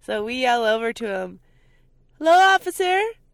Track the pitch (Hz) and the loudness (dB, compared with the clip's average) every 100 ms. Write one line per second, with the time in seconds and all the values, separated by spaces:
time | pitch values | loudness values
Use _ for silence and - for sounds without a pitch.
0 | - 214 208 247 254 240 226 220 226 233 | -8 -8 -6 -4 0 0 0 0 -2 -6
1 | 226 190 185 185 _ _ _ _ _ _ | -8 -8 -8 -14 _ _ _ _ _ _
2 | _ _ 311 349 381 381 370 - 370 370 | _ _ 4 6 6 4 -2 -4 0 0
3 | 440 453 _ | -2 -8 _